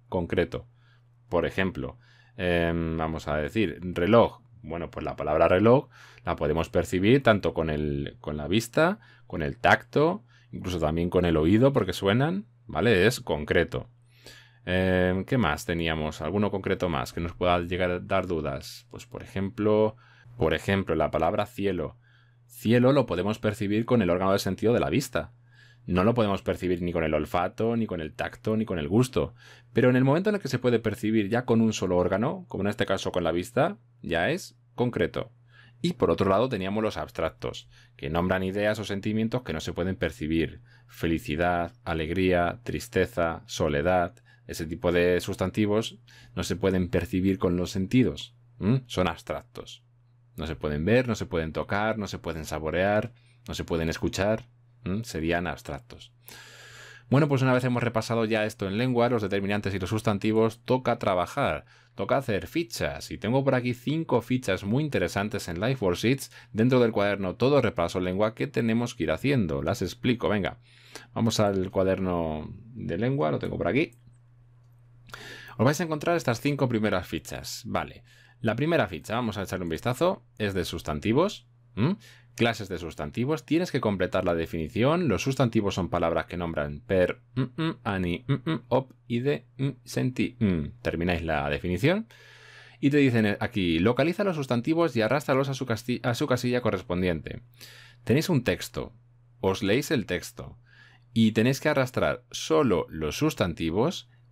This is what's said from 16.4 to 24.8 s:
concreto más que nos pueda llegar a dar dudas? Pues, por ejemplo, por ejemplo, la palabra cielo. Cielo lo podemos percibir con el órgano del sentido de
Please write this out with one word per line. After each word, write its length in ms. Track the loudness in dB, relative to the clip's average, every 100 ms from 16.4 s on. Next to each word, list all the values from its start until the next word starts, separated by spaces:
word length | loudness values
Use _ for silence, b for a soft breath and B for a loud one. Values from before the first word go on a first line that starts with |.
| 0
concreto 380 | -2 -2 -2 0
más 240 | -2 -4
que 80 | -6
nos 140 | -6
pueda 240 | -2 2 2
llegar 300 | 0 -2 -2
a 80 | -2
dar 260 | -2 -2 0
dudas? 600 | -2 -4 -6 -10 -18 -18
Pues, 140 | -18
por 180 | -14 -16
ejemplo, 760 | -10 -6 -6 0 2 4 2 -2 b b b -2
por 160 | 0
ejemplo, 400 | 0 0 0 0
la 160 | 0 0
palabra 340 | 2 0 0
cielo. 540 | -4 -4 -2 -2 -6 -10 b b b b _
Cielo 460 | -4 2 4 6
lo 120 | 4 2
podemos 320 | 0 -2 -2
percibir 460 | -2 -2 -2 0
con 160 | 2 2
el 100 | 4
órgano 200 | 2 2
del 100 | 2
sentido 320 | 0 0 2
de 80 | 2